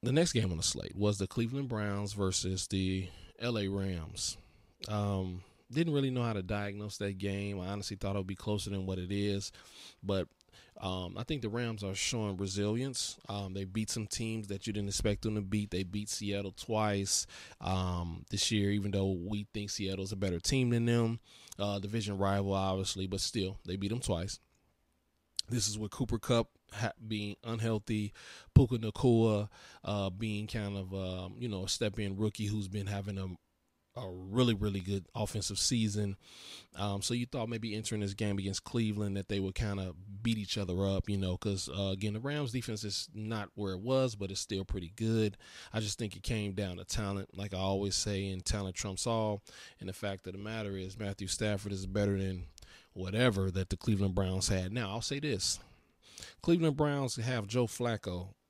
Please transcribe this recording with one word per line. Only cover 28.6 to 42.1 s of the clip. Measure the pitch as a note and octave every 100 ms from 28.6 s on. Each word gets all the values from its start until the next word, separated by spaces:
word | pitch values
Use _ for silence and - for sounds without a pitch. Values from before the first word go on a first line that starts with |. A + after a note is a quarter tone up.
| C3 B2
Nacua, | A2 - B2+ A2+ A2+ G#2 G2+ - - -
uh, | - G#2 G2
being | F#2 A2 G#2 G#2+
kind | A2+ G2+ G2+
of, | F#2
um, | F#2+ F#2 F#2 F#2 G2+
you | A#2+
know, | G2+
a | F#2+
step-in | - A2 G2+ G2+ G2
rookie | G#2+ - G#2+
who's | G#2+ F#2+
been | G2+ G2
having | G2+ G2 G2
a, | F#2+ F2+ _ _ _ _ _ -
a | G2
really, | F2+ F#2 G#2+ B2+
really | G#2+ G#2 G2
good | F2+ G2 E2+
offensive | - G#2+ G#2+ F#2 G2
season. | - B2 A2 G#2 G2+ G2 - - - - - -
Um, | G#2 G2+
so | -
you | B2 A#2+
thought | C#3 A2+
maybe | A2+ A2
entering | G#2+ A2 A2
this | G2+
game | G2 G#2+ G2
against | G2 G2
Cleveland | - A#2+ A2+ G#2 G#2 G2
that | F#2+
they | G2+
would | F#2+ -
kinda | G#2+ G3+ F#2 D#2 G2 G2
beat | A#2 A2+
each | G2 -
other | F#2+ F2+ G2
up, | G2 F2+
you | G2+
know, | F#2+ F2+
'cause, | G#2+ G2 -
uh, | D2 G2
again, | F#2+ G#2